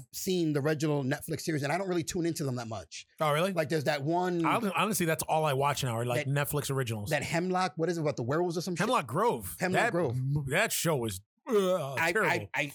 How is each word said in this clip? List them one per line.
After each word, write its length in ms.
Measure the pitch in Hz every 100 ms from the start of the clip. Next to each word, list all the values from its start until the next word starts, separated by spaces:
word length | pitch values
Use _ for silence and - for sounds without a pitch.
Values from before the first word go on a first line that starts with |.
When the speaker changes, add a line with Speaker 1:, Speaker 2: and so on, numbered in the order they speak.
| 131
Speaker 1:
seen 400 | - - 180 160
the 80 | 147
original 420 | 143 156 156 147
Netflix 380 | 131 147 - 151
series, 220 | - 151
and 80 | 143
I 60 | 170
don't 100 | 196
really 140 | 175
tune 220 | - 185 165
into 180 | 160
them 100 | 139 123
that 120 | 113
much. 380 | 107 - - - _
Speaker 2:
Oh, 120 | 156
really? 200 | 147 190
Speaker 1:
Like, 160 | 170 156
there's 160 | 160
that 180 | 135 147
one 400 | 139 170 180 175
Speaker 2:
Hon-, 260 | 156 196 208 160
honestly, 280 | 196 190 165
that's 160 | 160
all 200 | - 156
I 80 | 156
watch 300 | 131 139 135
now 140 | 131 113
are, 80 |
like, 220 | 123 120 135
Speaker 1:
That 40 |
Speaker 2:
Netflix 380 | 143 143 151 135
originals. 400 | 135 120 110 104
Speaker 1:
that 120 | 147
Hemlock, 480 | - 165 185 180 185 160
what 120 | 165
is 100 | 170
it 40 |
about 140 | 151 139
the 60 |
werewolves 320 | 120 156 180 170
or 40 |
some 140 | 190
shit? 60 | 170
Speaker 2:
Hemlock 260 | 220 240 127
Grove. 480 | 143 233 143 123 -
Speaker 1:
Hemlock 240 | 180 185
Speaker 2:
That 80 | 226
Speaker 1:
Grove. 240 | 170 147 123
Speaker 2:
m-, 280 | 135 147 139
that 240 | 156 220
show 240 | - 170 143
was, 240 | 117 95 - _ 302
uh, 440 | 214 185 180 139
Speaker 1:
I, 180 | 135 165
Speaker 2:
terrible. 180 | 214 185
Speaker 1:
I, 180 | 175 104
I, 180 | 135 147